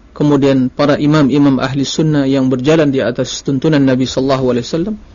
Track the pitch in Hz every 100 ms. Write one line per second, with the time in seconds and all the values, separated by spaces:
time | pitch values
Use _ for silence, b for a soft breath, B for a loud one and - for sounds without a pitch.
0 | - - 147 143 135 135 127 - 143 143
1 | 147 156 139 147 143 131 127 139 131 -
2 | 156 151 135 139 131 131 127 165 147 131
3 | 117 123 123 - - 139 160 151 135 127
4 | 127 - 135 131 127 120 120 165 185 214
5 | -